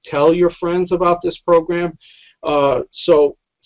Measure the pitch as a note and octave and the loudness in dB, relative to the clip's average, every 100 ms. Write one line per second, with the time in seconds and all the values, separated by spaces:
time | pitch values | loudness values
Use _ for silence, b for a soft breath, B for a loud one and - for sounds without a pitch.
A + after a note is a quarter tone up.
0 | - C#3+ D3+ F3 F3 - F3 F3+ F3+ F3 | -8 0 2 2 0 -2 -4 -4 -2 -2
1 | F3+ F3 F3 - - E3+ D#3+ E3+ F3 - | -2 -2 -4 -6 0 0 0 -4 -6 -8
2 | b b b b D3+ D3 C#3 B2+ B2+ - | b b b b -4 0 0 -2 -6 -6
3 | - D#3 D3 - _ _ | 2 4 2 -2 _ _